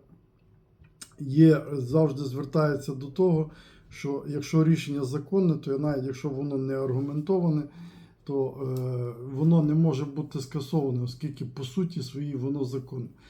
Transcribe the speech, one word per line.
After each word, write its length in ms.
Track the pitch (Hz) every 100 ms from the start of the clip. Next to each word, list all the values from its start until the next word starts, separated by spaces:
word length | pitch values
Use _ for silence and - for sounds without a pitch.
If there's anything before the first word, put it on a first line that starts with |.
| _ - _ _ _ _ _ _ - - - -
є, 460 | 139 139 160 151 -
завжди 500 | 143 120 151 156 135
звертається 680 | 135 131 131 160 151 139 -
до 140 | 131 139
того, 440 | 139 185 160 156 - - - -
що 340 | - 143 139 147
якщо 360 | 143 - 160
рішення 400 | 160 165 139 143
законне, 500 | 131 143 - 196 180
то 260 | 147 - 139
навіть 260 | 151 139 131
якщо 240 | 131 151
воно 280 | 131 143 139
не 180 | 131 135
аргументоване, 880 | 135 127 143 147 151 190 170 151 147 - - - - _
то, 240 | - 139 131
е, 800 | 131 131 131 127 123 120 120 127 135
воно 280 | 160 170
не 100 | 151
може 320 | 156 165 135 147
бути 340 | 139 - 139
скасоване, 600 | 123 156 127 160 139 123
оскільки 440 | 123 - 151 - 123
по 180 | -
суті 380 | 135 - 175 -
своїй 340 | 123 135 147 135
воно 300 | 131 143 127
законне. 400 | 135 127 131 110 - -